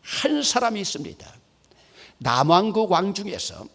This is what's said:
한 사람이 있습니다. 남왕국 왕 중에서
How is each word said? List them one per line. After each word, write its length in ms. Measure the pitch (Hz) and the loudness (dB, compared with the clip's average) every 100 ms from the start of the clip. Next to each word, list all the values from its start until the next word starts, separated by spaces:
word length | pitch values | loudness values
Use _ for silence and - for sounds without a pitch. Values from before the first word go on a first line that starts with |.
한 400 | - - 302 294 | -8 -2 0 0
사람이 380 | 277 247 240 214 | 0 0 0 -2
있습니다. 520 | 190 - 170 - - - _ _ _ _ _ - - _ | -6 -8 -10 -14 -20 -20 _ _ _ _ _ -20 -20 _
남왕국 720 | 123 123 147 175 214 208 214 | 0 2 6 6 4 0 2
왕 240 | 170 196 | 2 0
중에서 520 | 190 202 101 - 85 - | -4 -8 -8 -8 -10 -18